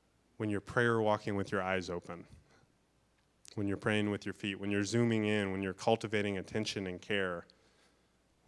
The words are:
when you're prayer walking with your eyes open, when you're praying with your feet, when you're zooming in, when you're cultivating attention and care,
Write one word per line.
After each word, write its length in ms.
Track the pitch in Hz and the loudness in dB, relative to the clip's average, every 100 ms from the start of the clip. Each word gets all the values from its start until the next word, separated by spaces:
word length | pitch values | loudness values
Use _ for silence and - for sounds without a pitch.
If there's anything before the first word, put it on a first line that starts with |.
| _ _ _ - | _ _ _ -4
when 140 | 110 | -2
you're 100 | 101 | -2
prayer 400 | - 127 120 113 | 0 2 4 4
walking 360 | 107 104 - 101 | 2 2 0 -2
with 160 | 95 | -2
your 100 | 101 | -2
eyes 280 | 92 95 90 | 0 -2 -2
open, 340 | 87 - 87 - - - - _ _ _ _ _ _ _ _ - | -6 -8 -14 -16 -20 -20 -20 _ _ _ _ _ _ _ _ -14
when 140 | - 101 | -6 -4
you're 80 | 98 | -2
praying 340 | 113 107 104 | 0 2 2
with 160 | 101 104 | -2 -6
your 60 | |
feet, 260 | 90 104 95 | -6 -6 -4
when 120 | 101 | 0
you're 140 | 101 | 0
zooming 420 | 98 117 117 110 107 | 2 4 4 4 2
in, 260 | 107 98 | 2 2
when 100 | 95 | 0
you're 100 | 95 | -2
cultivating 640 | 92 - 113 107 107 101 98 | 0 2 2 2 0 0 -2
attention 480 | - 110 107 110 95 | -4 -4 -2 -4 -4
and 140 | 90 | -6
care, 460 | - 104 92 85 - _ _ _ _ _ _ _ _ _ | -2 0 0 -4 -8 _ _ _ _ _ _ _ _ _